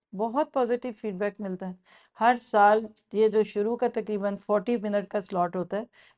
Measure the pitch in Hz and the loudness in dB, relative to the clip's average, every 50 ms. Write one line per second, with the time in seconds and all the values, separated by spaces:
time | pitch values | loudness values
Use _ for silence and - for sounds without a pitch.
0 | _ _ - 185 214 226 220 277 311 302 - 277 247 226 240 240 - 254 220 - | _ _ -6 -4 -4 -2 0 -2 -2 0 0 -2 0 0 0 -2 -4 -6 -10 -8
1 | - 220 196 180 202 202 202 - 208 196 185 180 196 185 185 - _ _ - - | -8 -6 -4 -4 -4 -4 -4 -6 -8 -8 -8 -8 -8 -10 -12 -12 _ _ -20 -20
2 | _ _ _ - 220 233 254 240 - - - 214 202 208 214 220 226 214 - _ | _ _ _ 0 2 2 2 2 0 0 4 6 6 6 6 4 2 -2 -12 _
3 | _ _ - 202 220 220 202 220 214 208 - 208 208 220 240 240 254 240 240 226 | _ _ 0 2 2 4 4 2 0 0 0 -2 -2 -2 -2 0 -2 -2 -2 -2
4 | 220 214 214 208 196 202 202 202 - - 208 208 196 240 240 233 190 214 202 202 | -4 -4 -4 -4 -2 -4 -4 -4 -2 0 0 0 0 0 -2 -2 -2 -2 -2 -2
5 | 196 190 - 208 190 - - 180 175 175 175 185 175 175 - 202 226 - _ _ | -2 -2 -4 -6 -4 -4 -2 -2 -2 0 -2 -4 -6 -4 -4 -6 -6 -8 _ _
6 | - _ _ | -20 _ _